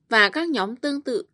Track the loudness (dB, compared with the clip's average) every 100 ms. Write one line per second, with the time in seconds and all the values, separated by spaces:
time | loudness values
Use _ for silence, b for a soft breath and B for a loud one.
0 | _ 4 4 2 -2 -2 -4 -4 -6 -4
1 | -4 -6 -6